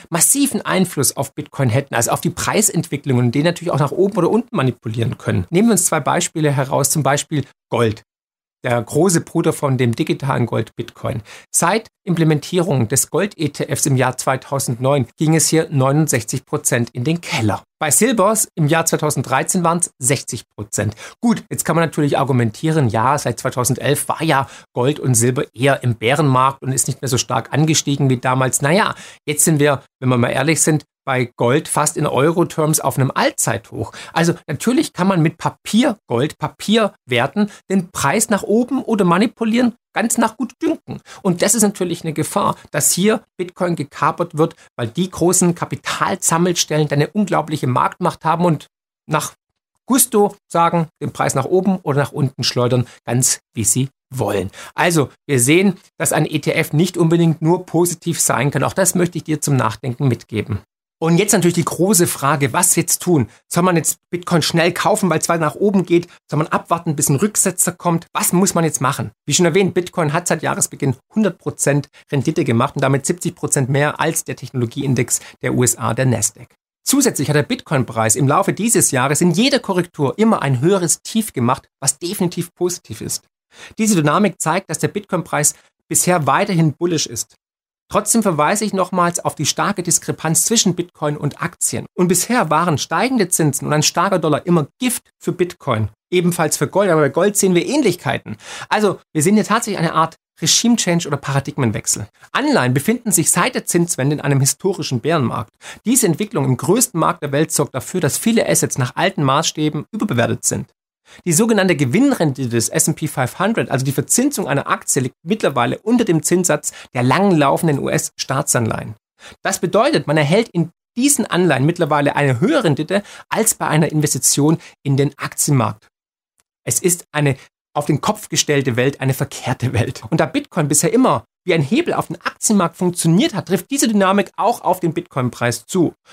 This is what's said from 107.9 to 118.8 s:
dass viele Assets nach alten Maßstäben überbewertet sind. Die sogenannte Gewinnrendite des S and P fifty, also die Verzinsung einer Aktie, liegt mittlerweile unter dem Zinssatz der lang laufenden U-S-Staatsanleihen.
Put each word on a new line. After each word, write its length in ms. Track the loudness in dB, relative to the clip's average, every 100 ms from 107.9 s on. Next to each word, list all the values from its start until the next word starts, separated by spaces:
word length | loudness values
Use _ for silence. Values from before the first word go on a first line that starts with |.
| -2
dass 160 | -2 0
viele 320 | 0 2 2
Assets 300 | 0 0 -2
nach 180 | -4 -2
alten 260 | -2 0
Maßstäben 600 | 2 2 0 -2 -2 -4 -8
überbewertet 540 | -6 -2 0 0 -2 -4
sind. 240 | -4 -8 _ _ _ _ -8 0
Die 60 |
sogenannte 440 | 2 4 2 2 2
Gewinnrendite 720 | 2 2 2 2 0 -2 -2
des 200 | -2 -2
S 200 | -2 -2
and 80 | -2
P 100 | -4
fifty, 640 | -4 -4 -2 -2 -2 -2
also 160 | -2
die 80 | -2
Verzinsung 540 | -2 0 0 0 -2 -2
einer 220 | -2 -2
Aktie, 340 | -4 -2 -4
liegt 140 | -4 -6
mittlerweile 540 | -6 -2 0 0 -2 -2
unter 260 | 0 0
dem 180 | 2 0
Zinssatz 500 | 2 0 2 -2 -4 -12 -8
der 80 | -2
lang 300 | 2 4 4
laufenden 480 | 4 4 2 2 0
U-S-Staatsanleihen. 1160 | 0 -2 -4 -8 -4 -4 -2 0 -2 -4